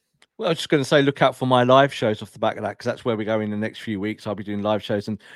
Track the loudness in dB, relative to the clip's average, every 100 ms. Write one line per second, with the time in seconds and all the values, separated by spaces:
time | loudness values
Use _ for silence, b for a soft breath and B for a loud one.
0 | _ _ _ -6 -2 -2 0 0 4 4
1 | 4 2 0 0 2 4 6 6 6 2
2 | -2 -2 -6 -4 -4 -4 -8 -8 -6 -4
3 | -4 -4 -2 -2 -2 -4 -6 -8 -8 -6
4 | -6 -8 -8 -8 -6 -6 -2 -2 -2 -6
5 | -4 -10 B